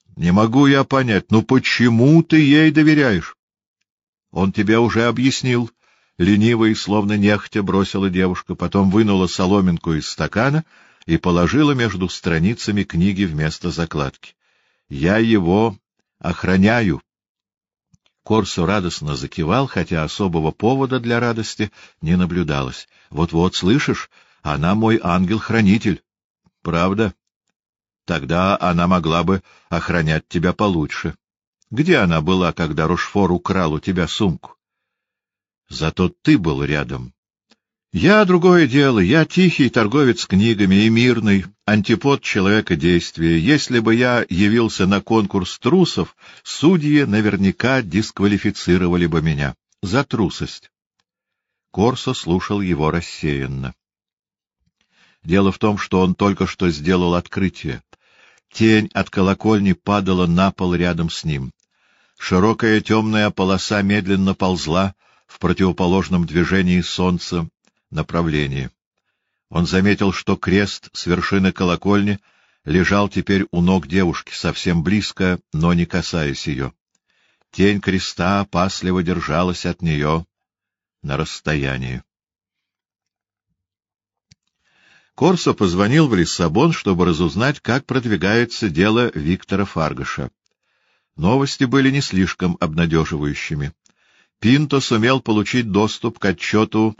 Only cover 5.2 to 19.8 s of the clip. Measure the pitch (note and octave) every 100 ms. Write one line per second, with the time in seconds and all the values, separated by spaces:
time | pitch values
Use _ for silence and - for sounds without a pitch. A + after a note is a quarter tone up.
5.2 | C3 - C3 A#2+ A#2 _ _ _ _ -
6.2 | F2+ G#2 A2 A#2 A2 A2 - G#2 G2+ G#2
7.2 | G2+ G#2 - G#2+ F#2+ G2 G2 G2+ G2 F2+
8.2 | F#2 F2+ - F2 F2 G2 G2 G#2 A2 F#2+
9.2 | F2+ - F#2 G2+ F#2 E2 E2+ D#2 - -
10.2 | D#2+ G2+ C3 D3+ - _ _ _ - D#2+
11.2 | F2+ F2 E2+ B2 D3 C3+ A2+ F2+ F#2 -
12.2 | F#2 D#2+ F#2 A#2 - G2+ G2 E2+ G2 F#2+
13.2 | F#2+ D2+ D#2 - F2+ D2+ E2 D#2 C#2 -
14.2 | - _ _ _ _ _ - C#2+ E2 A2
15.2 | A2+ G#2+ E2+ G2 A2+ G2 _ _ _ _
16.2 | F2 F2 F2+ F#2+ G2+ A#2+ G2+ C2+ _ _
17.2 | _ _ _ _ _ _ _ _ _ _
18.2 | - G#2+ G2 - E2+ G#2 F2 - D2 C2+
19.2 | C2+ - D#2 A#2+ C3+ F#2+